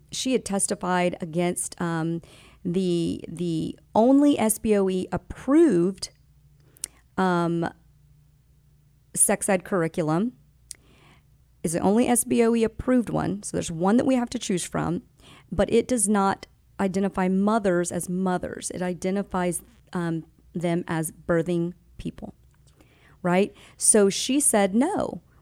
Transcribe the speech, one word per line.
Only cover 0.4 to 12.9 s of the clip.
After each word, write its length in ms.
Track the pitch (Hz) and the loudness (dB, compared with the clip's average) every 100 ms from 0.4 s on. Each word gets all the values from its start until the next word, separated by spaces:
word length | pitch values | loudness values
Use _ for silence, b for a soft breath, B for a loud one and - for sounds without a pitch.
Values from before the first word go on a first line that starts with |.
testified 720 | - 196 - 202 180 180 180 - | -2 -4 -2 -4 -2 0 0 -2
against, 580 | 165 165 175 180 - - | -6 -2 -2 -2 -8 -6
um, 440 | 170 165 165 170 B B B B 180 | -4 -2 -2 -4 B B B B -4
the, 580 | 175 185 175 170 - - | -2 0 0 -2 -4 -8
the 500 | 165 175 160 165 - _ | -6 -4 -4 -4 -10 _
only 440 | - 233 277 294 285 | 2 6 6 6 4
S 180 | 220 - | 0 0
B 180 | 226 208 | 0 2
O 140 | 190 | 2
E 180 | 185 - | -2 -2
approved, 960 | 175 - - - 294 330 175 175 190 - _ _ _ _ _ B B B B B - | -6 -8 -10 2 4 6 4 2 -2 -12 _ _ _ _ _ B B B B B -2
um, 520 | 185 175 170 170 165 - _ _ _ _ _ _ _ _ _ _ _ _ _ | 0 0 0 -2 -4 -8 _ _ _ _ _ _ _ _ _ _ _ _ _
sex 360 | - - 202 - | -2 0 0 0
ed 140 | 190 | -2
curriculum 720 | - 190 165 - 156 165 233 - _ _ - - b b b b b _ _ _ | 0 -2 -2 -2 0 0 -2 -6 _ _ -20 -20 b b b b b _ _ _
is 100 | 180 | -4
the 60 | 160 | 0
only 280 | 185 214 247 | 2 2 2
S 160 | 240 | 2
B 200 | 247 240 | 0 2
O 120 | 233 233 | 2 2
E 80 | |
approved 460 | 220 - - | 0 -2 0